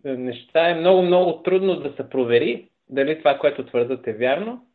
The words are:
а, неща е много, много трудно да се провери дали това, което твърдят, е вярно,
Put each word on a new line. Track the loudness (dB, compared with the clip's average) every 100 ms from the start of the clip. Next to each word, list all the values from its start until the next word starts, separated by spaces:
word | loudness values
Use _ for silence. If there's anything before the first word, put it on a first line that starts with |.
| -10
а, |
неща | -8 -8 -10 -2 0 2
е | 2
много, | 4 4
много | 4 4 2 -2
трудно | -2 0 0 -2
да | -6 -10
се | -6
провери | -2 2 2 2 -4 -10 _ _
дали | -4 -2 0
това, | 0 2
което | 0 -2 -4
твърдят, | -2 -2 -4 -8
е |
вярно, | -4 -2 -2 -4 -12 _